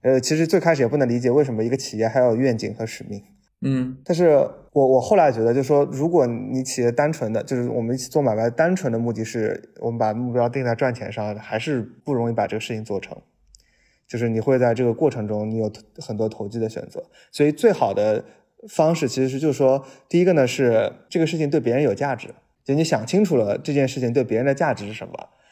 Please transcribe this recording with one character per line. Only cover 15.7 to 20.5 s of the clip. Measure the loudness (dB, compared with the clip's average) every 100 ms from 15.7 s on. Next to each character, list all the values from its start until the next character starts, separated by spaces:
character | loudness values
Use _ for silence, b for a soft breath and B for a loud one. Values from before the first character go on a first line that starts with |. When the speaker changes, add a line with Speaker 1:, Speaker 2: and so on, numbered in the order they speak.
| -6 -20 -20
Speaker 1:
很 | -10 -4
多 | -4
投 | -4 -8
机 | -4
的 | -4
选 | -6 -12
择。 | -14 -16 b b
所 | 0 0
以 |
最 | 4 2
好 | 4 2
的 | 2 2 0 -4 b _ _ -8
方 | 0 2
式 | 2 -2
其 | 0
实 | -2
是， | 0
就 | -2
是 |
说， | 2 2 2 B B _
第 | 2
一 | 4
个 |
呢， | 4
是 | 2